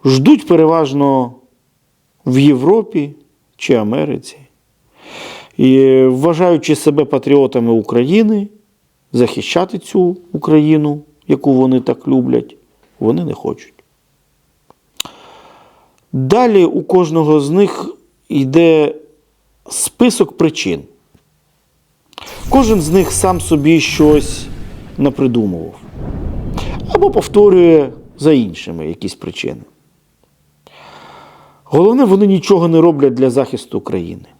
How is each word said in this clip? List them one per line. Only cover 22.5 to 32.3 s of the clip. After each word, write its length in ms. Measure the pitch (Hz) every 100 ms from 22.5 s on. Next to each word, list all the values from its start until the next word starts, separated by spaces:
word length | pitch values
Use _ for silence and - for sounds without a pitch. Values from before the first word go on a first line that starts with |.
| 269 233 214
з 100 | 156
них 220 | 185 175
сам 280 | - 190 180
собі 400 | - 156 143 165
щось 680 | - - 151 147 127 - - - - - - -
напридумував. 840 | 143 131 131 117 104 87 80 - - - - - - - - - - - -
Або 220 | - 381
повторює 800 | 220 - 208 208 185 170 160 135 - - -
за 140 | 147
іншими 560 | 147 107 82 - 85 78
якісь 260 | 85 95
причини. 460 | - - - - - - _ _ _ _ _ _ _ _ _ _ - - - - - - _ _ _
Головне, 400 | _ 143 190 247
вони 220 | 247 196
нічого 420 | 208